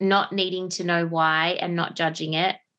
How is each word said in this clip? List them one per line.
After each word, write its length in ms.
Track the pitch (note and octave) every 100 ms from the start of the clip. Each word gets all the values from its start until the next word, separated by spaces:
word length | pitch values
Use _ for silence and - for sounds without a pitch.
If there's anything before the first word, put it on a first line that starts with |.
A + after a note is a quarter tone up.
not 320 | F#3+ G3 -
needing 360 | G3 F#3 F#3 F#3
to 140 | -
know 220 | F3 E3+ E3+
why 440 | E3 D#3+ D#3 E3 F3+
and 160 | F3 E3+
not 180 | -
judging 400 | - E3 E3 D#3+
it 220 | D#3+ F#3 - _